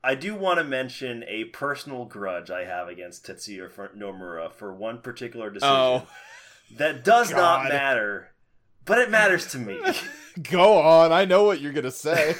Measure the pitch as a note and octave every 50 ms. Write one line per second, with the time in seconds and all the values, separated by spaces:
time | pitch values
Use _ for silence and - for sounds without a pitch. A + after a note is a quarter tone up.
0 | - C3 C3+ C3+ D#3 G3+ G#3+ G3+ F#3+ F#3 F3 E3+ D#3+ C#3+ C3+ C3 C3 B2+ - -
1 | C3+ B2 A#2+ A#2 - - G#2+ A2 A2+ A#2 - - C#3+ C#3+ C#3+ C#3 - C#3+ C3+ B2
2 | A#2+ G2+ - G#2 G2+ F#2+ F2+ F2 F2 - F2+ F#2 F2+ F#2 F2+ F2+ F2 F2 F2 F2
3 | F2+ F2 F2 - _ - - F#2 - G#2+ G2+ F#2 F#2 F2+ - - G2 F#2 F#2 G#2
4 | G#2 G2 F#2 F#2 F#2 F2 E2+ E2 E2 E2 - - G#2+ G2+ F#2 F#2+ G#2+ A2+ A#2 A#2+
5 | - B2 A#2 - B2 A#2 A#2 A#2 A2 G#2 G2+ G2+ C#3 C#3 C#3 C3+ C3 B2+ B2+ B2+
6 | B2 - - - - - - - - - _ _ _ _ A2 A2+ D3 D#3 C#3+ C3
7 | A#2+ F#3+ A3+ A#3+ A#3 F3 - F#3 F3+ E3+ E3+ C3+ C3+ C3+ C#3+ C#3 C#3 C#3 C3 A#2
8 | G#2+ G#2 G2+ F#2 - - _ _ _ _ _ _ _ _ _ _ - - G#3 A#3+
9 | B3 A3+ A3 A3 G#3+ G3 F3+ E3+ - - - C3 A#2 G2+ G2 G2 G#4 F#4+ - -
10 | - - - - - - _ F3+ D3 - E3 F3+ F3+ G#3+ G#3+ F3 D3 D#3+ E3 E3
11 | E3 E3 E3 F3+ G3 F#3 F3+ G3 G#3 G#3 G3 D3 C#3 D3 C#3 D3+ B2+ C3 B2 -
12 | - D3+ E3+ E3 D3+ D#3 E3+